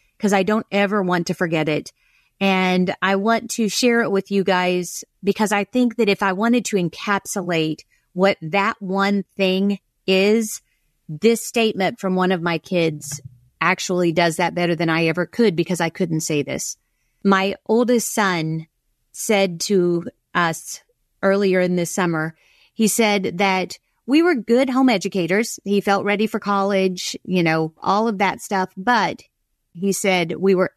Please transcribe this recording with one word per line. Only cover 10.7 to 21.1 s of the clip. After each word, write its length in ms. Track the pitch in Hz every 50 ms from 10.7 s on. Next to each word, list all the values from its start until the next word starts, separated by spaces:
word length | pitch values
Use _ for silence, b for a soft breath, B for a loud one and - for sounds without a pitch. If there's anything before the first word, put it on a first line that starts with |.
| _ _ _ _ _ _ _
this 380 | - 151 147 - 226 233 220 -
statement 540 | - - 233 226 220 - 180 190 175 240 -
from 160 | - 190 185
one 160 | 185 185 180
of 100 | 185 170
my 160 | 165 175 165
kids 640 | 160 - - 185 175 165 160 156 147 - - - - - - - _ _ _ _ - 160
actually 480 | 175 185 - - - 185 175 180 170
does 260 | 156 175 170 170 160
that 180 | - 175 165 160
better 200 | 175 175 170 170
than 140 | 160 170 165
I 160 | 160 165 170
ever 220 | 160 156 180 170
could 280 | - - - 233 208 170
because 240 | 160 170 - 180 -
I 100 | 170 165
couldn't 320 | - - 185 170 160 156
say 200 | 156 - 156 147
this. 360 | 143 139 135 147 - - - _ _ _ _ _ _ _ _ _ -
My 300 | 196 196 190 196 196 196 - _
oldest 440 | - 220 233 247 220 247 226 - -
son 540 | - 226 185 190 180 165 160 160 160 160 160 _ _ _ _ _ _ _ _ _
said 480 | - - - - 214 196 196 190 170 165
to 460 | - - 208 185 175 175 175 170 175 - _ _ _ _ -
us 480 | 175 175 165 160 - - - - - _ _ _ _ _ _